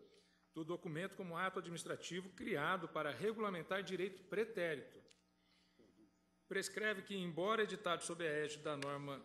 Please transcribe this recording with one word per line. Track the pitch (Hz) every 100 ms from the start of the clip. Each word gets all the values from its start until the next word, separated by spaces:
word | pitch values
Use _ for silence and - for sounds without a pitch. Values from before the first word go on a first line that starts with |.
| - - - _ _ 160
do |
documento | 156 175 185 151 190 190
como | 185 165
ato | 185 190
administrativo | 170 170 170 151 - 175 190
criado | - 233 156 156 185 165
para | 160 151
regulamentar | 123 202 220 208 180 156 190
direito | 180 180 190 - -
pretérito. | 185 220 190 170 143 - - - - _ _ _ _ _ - - - - _ _ _ -
Prescreve | 190 190 - 214 196
que, | - 196
embora | 175 156 190 220
editado | 208 185 180 165
sob | - 170
a | 165
égide | 151 151 151
da | 151 143
norma, | 139 143 143 135